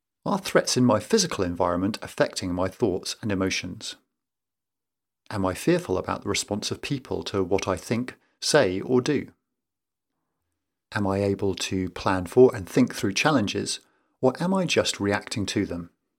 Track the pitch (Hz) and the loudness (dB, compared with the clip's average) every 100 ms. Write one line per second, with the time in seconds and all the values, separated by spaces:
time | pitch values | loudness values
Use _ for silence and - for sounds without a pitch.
0 | _ _ - - - - - - 123 107 | _ _ -4 -4 2 2 2 4 4 2
1 | - - - - 90 87 90 87 95 - | 2 2 2 -2 -2 0 0 2 0 -2
2 | - - - - 92 90 92 - 110 90 | -6 -2 -2 -2 -6 -2 -4 -2 -2 -2
3 | - - 110 98 95 - 92 87 - - | -4 -8 -4 -2 -2 -2 -6 -10 -12 -14
4 | _ _ _ _ _ _ _ _ _ _ | _ _ _ _ _ _ _ _ _ _
5 | _ _ - 107 92 90 - 170 170 90 | _ _ -10 -4 -2 0 0 0 0 -4
6 | - 98 104 98 - 104 - 107 - 139 | -2 -6 -4 -4 -4 -6 -6 -8 -6 -6
7 | - 90 87 101 92 95 - 90 - 113 | -6 -8 -4 -2 0 0 0 -4 -2 -4
8 | 127 - _ _ - 156 104 92 - 127 | -4 -10 _ _ 2 4 4 0 0 2
9 | 127 139 - - _ _ _ _ _ _ | 2 0 -4 -12 _ _ _ _ _ _
10 | _ _ _ _ _ _ _ _ _ 107 | _ _ _ _ _ _ _ _ _ -4
11 | 98 98 101 98 101 90 - 95 92 - | -2 0 0 0 -2 -2 -4 -2 -4 -2
12 | 110 92 90 - 127 110 90 - 123 - | -2 -2 2 8 8 6 0 2 2 2
13 | 104 95 147 143 101 101 104 - _ _ | -2 0 2 2 0 -2 -4 -8 _ _
14 | _ _ 131 - 170 190 175 - 92 - | _ _ 0 2 0 0 2 2 2 0
15 | 98 104 - - 95 - 90 87 85 _ | 0 0 -2 -4 -2 -2 -2 -4 -10 _
16 | _ | _